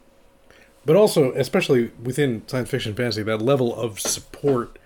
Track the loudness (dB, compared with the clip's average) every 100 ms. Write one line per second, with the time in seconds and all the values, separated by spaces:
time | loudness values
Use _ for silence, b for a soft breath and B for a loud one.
0 | _ _ _ _ _ b b _ 2 4
1 | 6 4 2 0 0 0 2 2 2 -4
2 | -8 -2 -2 -2 -6 -6 -4 -4 -4 -4
3 | -4 -2 -2 -2 0 2 0 -2 -8 -6
4 | -6 -8 -10 -4 0 0 -2 -12